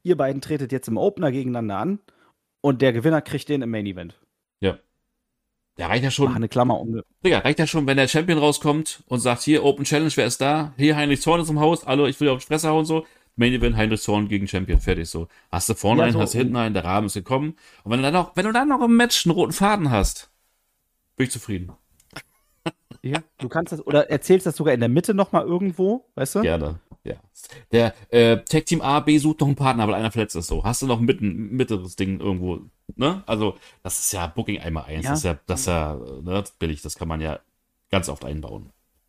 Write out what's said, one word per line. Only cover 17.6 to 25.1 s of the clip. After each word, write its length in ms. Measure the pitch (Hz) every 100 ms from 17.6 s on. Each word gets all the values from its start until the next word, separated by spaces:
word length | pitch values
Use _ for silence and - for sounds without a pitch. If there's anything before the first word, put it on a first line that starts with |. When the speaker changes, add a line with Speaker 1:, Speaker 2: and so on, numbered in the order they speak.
| - - 101
Speaker 2:
Und 60 |
wenn 80 | 123
du 40 |
dann 100 | 135
noch, 220 | 180 170 -
wenn 100 | 202
du 60 |
dann 160 | 226 285
noch 140 | 277
im 140 | 240 233
Match 280 | 240 - 170
einen 60 |
roten 200 | 165 165
Faden 360 | 165 196 208 151
hast, 400 | 113 92 - - _ _ _ _ _ _ _ _ -
bin 80 | 127
ich 40 |
zufrieden. 400 | 113 - 95 90 - _ _ _ - - _ _ _ - - _ -
Speaker 1:
Ja, 180 | 131 156 - _
du 100 | 123
kannst 220 | 160 170
das, 140 | 156 -
oder 220 | 143 -
erzählst 340 | 143 - 185 180
das 120 | 147
sogar 160 | 156
in 60 | 123
der 80 | 117
Mitte 240 | 135 175